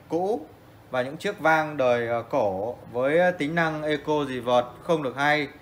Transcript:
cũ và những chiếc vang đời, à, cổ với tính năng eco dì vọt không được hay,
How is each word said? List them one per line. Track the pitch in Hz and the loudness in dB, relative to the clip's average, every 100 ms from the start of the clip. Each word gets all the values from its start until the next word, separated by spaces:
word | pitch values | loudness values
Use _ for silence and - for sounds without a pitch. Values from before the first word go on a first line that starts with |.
| - | -6
cũ | 160 190 262 - - - - - | -2 0 -2 -6 -18 -20 -20 -6
và | 127 | -4
những | 127 160 | -4 -4
chiếc | 202 196 | -6 0
vang | 156 160 151 151 | 4 4 2 0
đời, | 127 120 117 | 2 2 0
à, | 117 113 | -4 -2
cổ | 143 107 95 110 120 - | 0 0 0 -4 -8 -8
với | 120 131 160 180 | -2 2 4 4
tính | 175 143 170 | 2 -2 0
năng | 160 156 | -2 -2
eco | 151 151 151 151 139 | -2 -2 0 -2 -2
dì | 127 | -4
vọt | 120 123 120 - | 2 2 2 -4
không | - 165 | -2 -2
được | 135 127 | -2 -2
hay, | 147 151 135 - | 0 0 -2 -10